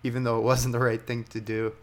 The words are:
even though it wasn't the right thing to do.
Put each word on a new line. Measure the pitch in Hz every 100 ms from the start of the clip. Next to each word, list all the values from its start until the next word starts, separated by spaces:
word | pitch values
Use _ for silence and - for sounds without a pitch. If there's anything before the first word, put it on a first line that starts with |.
even | - 123
though | 123 113
it |
wasn't | 113 127 123
the | 120
right | 123 113
thing | - 117
to | 113 113
do. | 107 110 110 -